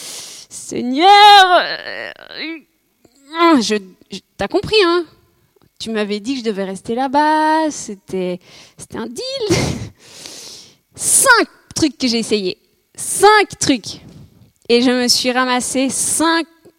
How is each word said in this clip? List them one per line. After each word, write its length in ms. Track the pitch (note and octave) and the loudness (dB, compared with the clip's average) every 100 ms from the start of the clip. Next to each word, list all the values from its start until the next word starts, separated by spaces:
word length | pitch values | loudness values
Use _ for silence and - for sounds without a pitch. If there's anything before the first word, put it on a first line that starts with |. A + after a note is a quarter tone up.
| - - - - - | -18 -16 -18 -20 -20
Seigneur, 580 | - - - A#3+ C4+ F#4 G4+ G#4 G4+ F#4 E4+ | -20 -12 -8 -6 2 6 8 10 8 8 4
euh, 500 | F3 - - G2 G#2 - - - D4+ D#4+ G3+ _ _ _ _ _ C#4 E4 E4+ C#4+ | 0 -6 -10 -12 -12 -14 -18 -14 -12 -12 _ _ _ _ _ _ _ 0 4 4
je, 160 | G3 G#3+ F#3 _ _ | 2 -4 -6 _ _
je, 80 | F#3+ _ - | -18 _ -8
t'as 120 | G3 | -4
compris, 340 | F4+ - A4 | -4 0 2
hein ? 200 | F4 F4 D#4 _ _ _ _ _ _ _ | 2 0 -4 _ _ _ _ _ _ _
Tu 120 | A3 | -8
m'avais 280 | A3 G#3 G#3 | -4 -4 -4
dit 160 | G#3 | -6
que 60 | C4+ | -6
je 40 | |
devais 200 | A3+ G3 | -4 -6
rester 300 | F#3+ G3 - | -8 -10 -8
là-bas, 760 | A#3 C4+ C#4 D4+ D#4 D#4 D#4 D#4 | -4 -2 0 2 2 0 0 -2
c'était, 680 | - - G3 _ F#3 F3+ F3+ _ - - _ | -6 -12 -14 _ -6 -6 -6 _ -20 -20 _
c'était 220 | - G3 | -16 -12
un 80 | A#3 | -12
deal. » 160 | B3 B4+ C5+ G#4 E4 - - - _ - - - - | -10 -10 -8 -2 -2 -2 -6 -12 _ -20 -20 -20 -20
<laughs> 580 | - - - _ _ | -20 -20 -20 _ _
Cinq 540 | - - - C#5 A4+ D#4 _ _ | -10 -2 0 4 4 2 _ _
trucs 240 | - D4+ - | -4 -4 -2
que 100 | B3+ | -2
j'ai 100 | A#3 | -2
essayé. 400 | A3 G#3+ F#3 - _ _ _ | -2 -2 -2 -8 _ _ _
Cinq 640 | - - - G4 G#4+ F4+ - | -14 -8 2 4 4 2 -4
trucs. 420 | - B3 - - - - - _ _ _ - | -2 -2 -4 -18 -20 -20 -20 _ _ _ 0
Et 140 | A#3+ | 2
je 80 | B3+ | 2
me 180 | B3 B3 | 0 0
suis 220 | - B3+ | 0 0
ramassé 580 | B3 B3+ B3 - B3+ C4 | -2 0 -2 -2 -2 -2
cinq 560 | - - - D#4+ E4 - _ - | -2 -4 -2 0 0 -4 _ -20